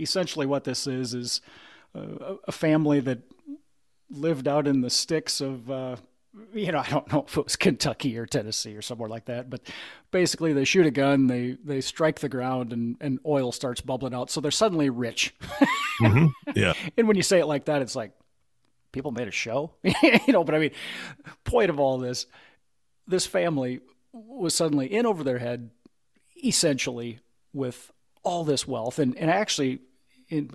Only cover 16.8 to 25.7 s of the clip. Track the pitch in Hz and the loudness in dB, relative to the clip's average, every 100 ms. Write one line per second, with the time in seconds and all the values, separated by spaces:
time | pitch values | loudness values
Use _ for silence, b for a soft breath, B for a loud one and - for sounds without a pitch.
16.8 | 170 - 220 202 - 185 151 143 156 147 | -2 0 4 2 4 4 4 0 0 0
17.8 | 123 131 104 - _ _ _ _ _ _ | -2 -6 -8 -12 _ _ _ _ _ _
18.8 | _ 131 143 120 113 - 117 123 160 - | _ -8 -6 -6 -6 -6 -4 -4 -4 -4
19.8 | 180 - 311 233 - 214 160 156 151 B | -2 4 6 6 6 4 4 2 0 B
20.8 | B B B B B - - 240 196 147 | B B B B B -12 -2 2 2 2
21.8 | 135 131 123 127 - b b b _ _ | 2 0 -2 -6 -10 b b b _ _
22.8 | _ _ - 180 - 190 170 147 127 127 | _ _ -2 -2 0 0 0 0 -2 -6
23.8 | - _ _ 233 220 269 170 - 165 147 | -10 _ _ -20 -16 -6 -2 0 2 2
24.8 | 131 208 240 180 135 123 120 123 117 | 0 2 2 0 -2 -2 -4 -6 -10